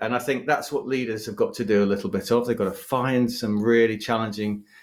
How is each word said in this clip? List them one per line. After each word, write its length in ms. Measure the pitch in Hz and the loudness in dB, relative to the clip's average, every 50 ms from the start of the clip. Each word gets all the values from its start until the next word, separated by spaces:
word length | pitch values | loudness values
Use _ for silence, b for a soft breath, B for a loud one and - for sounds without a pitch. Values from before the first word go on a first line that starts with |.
And 140 | 110 110 123 | -4 -2 -2
I 40 | 120 | -2
think 280 | - 147 135 123 - | -2 -2 -2 -2 0
that's 240 | 143 147 - - - | 0 0 0 0 -2
what 160 | 147 131 - | -4 -4 -2
leaders 400 | 123 135 131 123 113 110 107 - | -2 -2 -2 -2 -4 -4 -6 -8
have 80 | 113 101 | -6 -2
got 180 | - 110 95 - | 0 0 0 0
to 100 | - 120 | -2 0
do 180 | 101 107 101 101 | 2 4 4 4
a 20 | |
little 240 | 98 101 101 - 98 | 4 2 0 -2 -2
bit 220 | 95 98 95 - | -4 -2 0 2
of. 160 | 117 120 120 | 2 2 2
They've 100 | 120 117 | 0 -2
got 60 | 113 98 | -2 -2
to 60 | 95 | -4
find 600 | - - - - 135 127 123 131 127 123 123 117 | -4 -6 -6 -2 -2 0 0 2 2 2 2 0
some 300 | 120 - 120 107 104 104 | 0 -2 -2 -2 0 2
really 380 | 104 117 117 117 113 113 110 104 | 2 4 6 6 6 4 2 -2
challenging 640 | - - 117 110 113 107 101 107 104 104 101 104 B B B B | -2 -2 -2 -2 -2 -4 -4 -4 -4 -4 -4 -6 B B B B